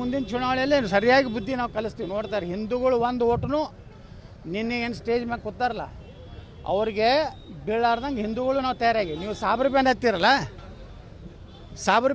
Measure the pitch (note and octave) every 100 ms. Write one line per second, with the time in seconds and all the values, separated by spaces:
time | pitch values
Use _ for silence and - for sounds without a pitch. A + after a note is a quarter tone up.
0 | B3 C#4 G3+ B3 B3+ C4 C4+ C#4+ G#3 G3+
1 | A#3 C4+ B3+ A3 G3+ B3+ A#3+ G#3+ A3 -
2 | F3+ G#3 G#3 G3+ F3 F#3+ G#3+ B3 B3+ A#3+
3 | A#3+ B3 A#3 A#3+ A#3+ D4+ D4 - - -
4 | - - - - D#3+ G3+ A3+ A#3+ A#3+ G3+
5 | A#3 A#3+ A#3 A#3 G#3+ G3 B3 A3 A3+ -
6 | - - - - - - - F#3+ A3 G3+
7 | A3+ C#4+ D4 - - D#3+ D3+ A3+ A#3 A#3
8 | C#4+ B3 G#3+ A3+ C4 C4+ C4 - A#3 A3+
9 | F3 D3+ G#3 G3+ G3+ A3 C4+ C4+ C4 A#3+
10 | A#3+ F3+ G#3 C4+ C#3 - - - - -
11 | - - - - - - - - F#3+ G#3+
12 | C4